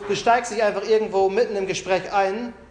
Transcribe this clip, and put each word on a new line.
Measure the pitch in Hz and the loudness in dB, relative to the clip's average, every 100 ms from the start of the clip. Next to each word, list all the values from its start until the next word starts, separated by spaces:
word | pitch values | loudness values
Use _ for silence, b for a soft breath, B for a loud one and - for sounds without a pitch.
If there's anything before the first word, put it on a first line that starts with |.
| - | -4
du | 196 | 0
steigst | 233 240 240 | 2 2 0
nicht | 214 | 0
einfach | 208 196 | 0 0
irgendwo | 208 220 208 190 190 | 2 2 2 2 2
mitten | 202 233 202 | 2 0 -2
im | 190 | -4
Gespräch | 175 180 185 185 | -4 -2 -2 0
ein | 202 190 214 240 - - | 0 0 -2 -8 -12 -8